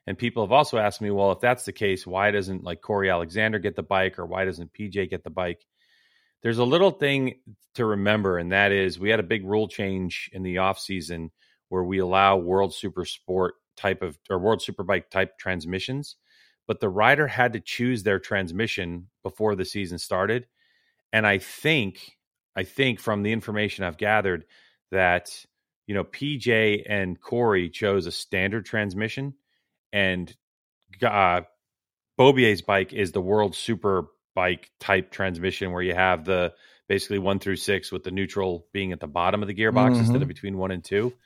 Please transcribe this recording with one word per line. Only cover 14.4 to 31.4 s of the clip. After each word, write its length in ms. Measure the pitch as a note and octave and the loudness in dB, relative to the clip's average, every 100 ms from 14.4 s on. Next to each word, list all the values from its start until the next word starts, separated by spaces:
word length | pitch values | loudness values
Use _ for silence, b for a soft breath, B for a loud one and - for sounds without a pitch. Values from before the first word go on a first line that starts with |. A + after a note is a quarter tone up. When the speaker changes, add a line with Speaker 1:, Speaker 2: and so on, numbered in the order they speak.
| G2 G#2+ | 0 0
Speaker 1:
Superbike 500 | - G2+ F#2 F#2+ - | -2 -8 -2 -2 -2
type 280 | F#2+ F#2+ _ | -2 -2 _
transmissions, 760 | F#2+ F2+ E2 F#2 - C3+ D3 - b b b b - | -6 -6 -4 -6 -6 -8 -8 -18 b b b b -8
but 100 | G#2+ | -4
the 100 | G#2+ | -2
rider 380 | F#2 A2 C#3+ D3 | 2 4 4 2
had 280 | - B2 | 2 0
to 60 | A2+ | 0
choose 440 | - - B2 A#2+ | -8 -2 -2 0
their 160 | G2 G2 | 2 0
transmission 880 | - G2+ F#2 F2+ A2+ - F2 F2 F2+ _ | 0 -4 -4 -4 -4 -4 -6 -8 -12 _
before 320 | F#2+ - G#2+ G2 | -14 -2 0 0
the 80 | |
season 340 | F#2 G#2 F#2 F2 | -4 -6 -6 -8
started. 480 | - F#2 G2 A#2+ B2 _ _ _ _ _ _ | -4 -2 0 -2 -4 _ _ _ _ _ _
And 140 | A2+ G#2+ | 2 2
I 120 | G2 | 2
think, 800 | - - D3+ D#3+ G2 - - _ _ _ _ | -2 -4 0 0 0 -6 -20 _ _ _ _
I 80 | - | -8
think 380 | F#2 - C3 A2+ | -8 -2 -2 0
from 240 | - G#2 | -2 -2
the 80 | G#2 | 0
information 520 | A2+ A2 G#2+ G#2 - | -2 -4 -4 -4 -4
I've 140 | F2+ E2 | -8 -4
gathered 460 | G#2 G#2+ G2 E2+ - b b b _ | 2 2 2 -2 -6 b b b _
that, 520 | F#2+ F2+ F2+ - - - _ _ _ - | 2 4 2 -2 -16 -20 _ _ _ -6
you 80 | G2 | -4
know, 80 | |
P 340 | E2+ - C#3+ C#3+ | -4 -6 -6 -4
J 460 | A#2+ A2+ A2 G#2 G#2 | 2 4 4 2 -2
and 320 | G#2 F#2 E2+ | -2 -2 -6
Corey 500 | - A#2+ A#2 G2 F2 | -4 0 2 2 0
chose 360 | - G#2+ G2 E2+ | -2 0 0 -2
a 60 | |
standard 520 | - - F#2+ G2 A2 F#2+ | -8 -4 -2 -2 -2 -4
transmission, 680 | A2 G#2 F#2 A2 - C#3 C3+ _ _ _ _ _ | -4 -4 -4 -6 -6 -10 -12 _ _ _ _ _
and, 420 | G2+ F#2+ F2+ E2+ - _ _ _ _ _ - | 0 2 0 -4 -14 _ _ _ _ _ -2
uh, 400 | A#2+ G#2 F#2 F2+ | 2 4 4 4